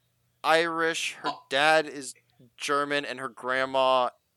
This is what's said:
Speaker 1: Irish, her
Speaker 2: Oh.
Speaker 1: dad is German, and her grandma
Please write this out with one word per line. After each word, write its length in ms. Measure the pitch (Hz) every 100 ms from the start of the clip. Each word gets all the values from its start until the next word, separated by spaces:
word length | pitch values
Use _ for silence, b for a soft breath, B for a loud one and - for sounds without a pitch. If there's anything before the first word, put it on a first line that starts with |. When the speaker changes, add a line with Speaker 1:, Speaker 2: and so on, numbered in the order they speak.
| _ _ _ _
Speaker 1:
Irish, 720 | 143 165 170 165 165 160 - -
her 80 | -
Speaker 2:
Oh. 100 | - -
Speaker 1:
dad 400 | 135 156 160 151
is 260 | 143 127 - _ _ 123 -
German, 480 | - 143 143 143
and 140 | 131 127
her 100 | 131
grandma 840 | - 123 131 135 135 131 131 120 - _